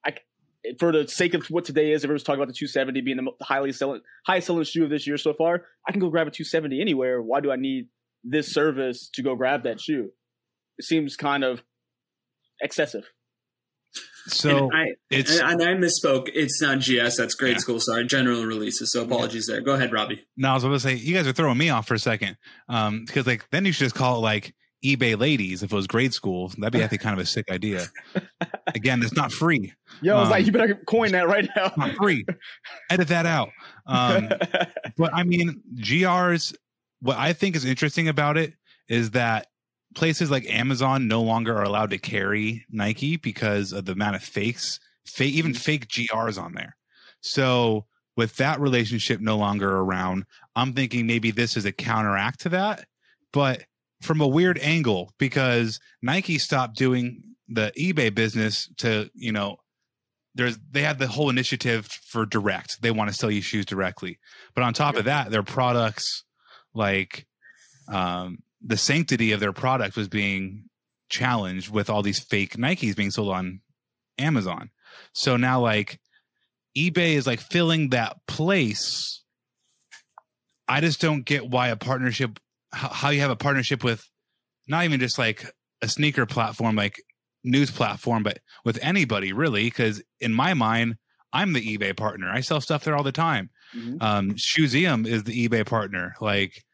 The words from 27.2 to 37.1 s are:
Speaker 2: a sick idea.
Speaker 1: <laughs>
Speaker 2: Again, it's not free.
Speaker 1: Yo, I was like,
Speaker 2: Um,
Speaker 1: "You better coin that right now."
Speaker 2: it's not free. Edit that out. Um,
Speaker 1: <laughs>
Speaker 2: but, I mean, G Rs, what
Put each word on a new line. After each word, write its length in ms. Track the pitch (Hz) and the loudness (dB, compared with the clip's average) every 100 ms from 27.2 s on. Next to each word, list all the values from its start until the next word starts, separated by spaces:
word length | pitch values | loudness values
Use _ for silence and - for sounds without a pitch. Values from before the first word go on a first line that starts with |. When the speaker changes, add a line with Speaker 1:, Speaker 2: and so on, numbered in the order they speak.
Speaker 2:
a 40 | 87 | -2
sick 240 | - 104 | -4 -4
idea. 340 | 92 104 92 87 - - | -4 -2 -4 -6 -12 -10
Speaker 1:
<laughs> 600 | 185 - _ - - - | -10 -10 _ -8 -6 -6
Speaker 2:
Again, 280 | 139 131 123 | -2 0 2
it's 120 | 117 | 2
not 160 | - 135 | 0 -2
free. 400 | - 165 147 98 - _ - | 0 2 2 0 -12 _ -2
Speaker 1:
Yo, 140 | 165 208 | 2 4
I 40 | |
was 100 | - | 6
like, 100 | - | 6
Speaker 2:
Um, 60 | 202 | 4
Speaker 1:
"You 60 | |
better 220 | 220 220 202 - | 4 4 2 2
coin 260 | 220 220 | 2 4
that 140 | 185 175 | 2 4
right 200 | 202 196 | 2 2
now." 120 | 208 190 | 0 0
Speaker 2:
it's 100 | - | 0
not 180 | 135 110 | -2 2
free. 280 | 202 143 101 175 - - - - - | 2 2 -2 -8 -12 -20 -18 -18 -2
Edit 180 | 180 160 | 2 2
that 180 | 170 170 | 2 2
out. 240 | 156 107 - - - - | 2 0 -6 -20 -20 -2
Um, 420 | 127 123 117 107 190 175 - | 2 4 4 2 0 0 0
Speaker 1:
<laughs> 320 | 170 - - - | -2 -6 -10 0
Speaker 2:
but, 180 | 165 | 0
I 80 | 165 | 2
mean, 380 | 175 175 170 147 - | 2 2 0 -2 -12
G 320 | 123 104 156 185 | -10 -2 2 4
Rs, 480 | 180 180 170 - - _ _ _ _ | 4 4 2 -2 -10 _ _ _ _
what 180 | 120 | -2